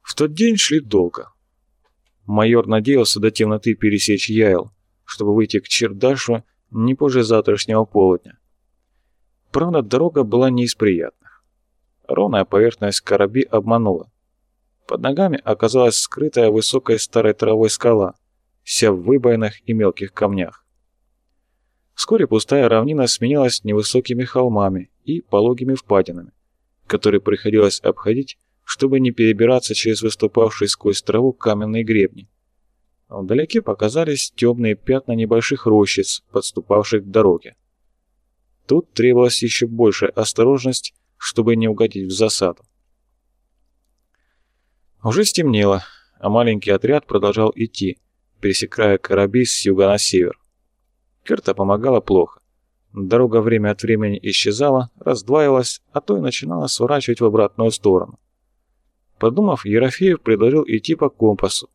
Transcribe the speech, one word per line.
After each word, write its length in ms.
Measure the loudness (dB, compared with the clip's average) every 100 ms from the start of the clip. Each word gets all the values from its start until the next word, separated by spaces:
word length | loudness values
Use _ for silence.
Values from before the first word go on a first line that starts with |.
В 120 | -14
тот 200 | -4 -4
день 240 | 0 0 2
шли 240 | 0 -2
долго. 500 | 0 0 0 -6 -18 _ _ _ _ _ _ _ _ _
Майор 420 | -4 0 4 2 2
надеялся 540 | 0 2 2 2 0
до 100 | -2
темноты 440 | 0 -2 0 -2
пересечь 540 | 0 0 0 0 -2 0
Яйл, 440 | 0 2 2 -2 _ _ _
чтобы 280 | -20 -6 0
выйти 280 | 0 0 -2
к 80 | -4
Чердашу 720 | -4 -4 0 0 0 -2 -6 -6 _ _
не 220 | -2 -2
позже 300 | 0 0 0
завтрашнего 600 | 2 2 2 -2 0 -2
полудня. 520 | 0 2 4 2 -4 _ _ _ _ _ _ _ _ _ _ _ _
Правда, 300 | -4 -2 -2
дорога 420 | 0 0 0 0
была 260 | 0 2 2
не 160 | 0
из 100 | -2
приятных. 680 | 0 0 0 -4 _ _ _ _ _ _ _ _ _
Ровная 380 | -6 -2 0 0
поверхность 560 | 0 2 2 0 -6 -4
Караби 440 | -2 0 0 0
обманула. 680 | -2 -2 0 0 0 -2 -6 _ _ _ _ _ _ _ -8
Под 100 | -4
ногами 400 | -4 0 0 -2
оказалась 540 | -4 -2 2 2 2
скрытая 560 | 0 -6 -4 -2 2 2
высокой 480 | 2 0 -4 0 -2
старой 340 | 0 0 0
травой 360 | 0 0 2 0
скала, 460 | 2 2 2 0 -6 _ _ _ _
вся 280 | -8 0 0
в 120 | 0
выбоинах 500 | 2 2 2 0 -2 -6
и 60 | -6
мелких 400 | 0 0 -2 -12
камнях. 540 | -4 -4 -2 -6 -12 _ _ _ _ _ _ _ _ _ _ _ _ _ -12
Вскоре 280 | -2 0 2
пустая 420 | 0 0 2 4
равнина 380 | 2 2 -2 -2
сменилась 580 | -2 -2 0 0 -2
невысокими 580 | -2 -2 0 -2 -2 -6
холмами 680 | -4 0 0 0 -2 -4 -10 _
и 160 | -8 -8
пологими 560 | _ 0 2 0 -4
впадинами, 560 | -6 _ 0 0 -8 -20 _ _ _ _ _ _
которые 320 | -2 0 0
приходилось 600 | 0 -2 0 2 2 2
обходить, 560 | -4 -2 -2 -4 -6 -16 _ _
чтобы 380 | -14 -4 0 2
не 100 | 0
перебираться 640 | 2 0 4 2 2 0
через 260 | -4 -2 -2
выступавшие 680 | -4 -2 -2 2 0 0 -4
сквозь 320 | -2 -2 -2
траву 320 | -2 0 0
каменные 500 | 0 -4 -2 -4 -4
гребни. 460 | 0 0 0 -4 -20 _ _ _ _ _ _ _ _
Вдалеке 520 | -14 -4 -2 0 -4
показались 720 | -4 -4 -2 -2 -2 -4 -8
тёмные 420 | -2 0 0 -2
пятна 360 | -4 -2 -2 -2
небольших 540 | -4 0 0 0 -2
рощиц, 580 | 4 4 4 0 -4 -8 _
подступавших 720 | -6 -6 -12 0 0 2 -4
к 40 | 0
дороге. 500 | 2 2 2 -4 _ _ _ _ _ _ _ _ _ _ _
Тут 280 | -2 -2 0
требовалась 500 | 0 4 4 2 0
ещё 240 | -4 -4 -4
большая 440 | 2 2 2 -4
осторожность, 840 | -2 -4 2 2 2 -2 -6 -10 _ _ _
чтобы 400 | -6 -2 0 0
не 100 | 0
угодить 400 | 0 -2 -2 -8
в 80 |
засаду. 480 | -2 -2 0 -4 -4 _ _ _ _ _ _ _ _ _ _ _ _ _ _ _ _ _ _ _ _ _ _ _ _
Уже 220 | -2 0
стемнело, 580 | 0 0 0 2 2 0 -4 -20 _ _
а 120 | 0
маленький 420 | 2 0 -2 -2
отряд 340 | 0 2 0
продолжал 460 | 0 -2 0 0 -2
идти, 420 | -2 -8 -4 -6 -6 _ _ _ _
пересекая 580 | -4 -4 -6 -2 0 0
Караби 460 | 0 0 2 0
с 220 | 0 -2
юга 240 | 0 2 2
на 80 | 2
север. 420 | 0 0 0 -4 _ _ _ _ _ _ _ _ -6
Карта 240 | -4 -2
помогала 460 | -2 0 0 2 0
плохо. 420 | 2 2 2 -6 _ _ _ _ _
Дорога 500 | -12 0 2 2 2
время 280 | 0 0 0
от 140 | -4
времени 360 | -2 -2 -2 -4
исчезала, 720 | -4 -2 -2 0 0 0 -2 _
раздваивалась, 800 | -4 -4 0 2 4 2 0 -10 _
а 100 | -10
то 160 | -4 -4
и 40 |
начинала 440 | -4 -6 -8 -6
сворачивать 560 | -6 -4 -2 -2 -2 0
в 40 |
обратную 440 | 2 2 0 0 -4
сторону. 480 | 0 2 2 0 -16 _ _ _ _ _ _ _ _ _ _
Подумав, 440 | -2 0 -2 -2
Ерофеев 580 | -2 0 0 0 0 0
предложил 420 | 0 2 2 2
идти 300 | 0 -4 -2
по 140 | -2 -2
компасу. 600 | _ 0 0 -4 -4 -10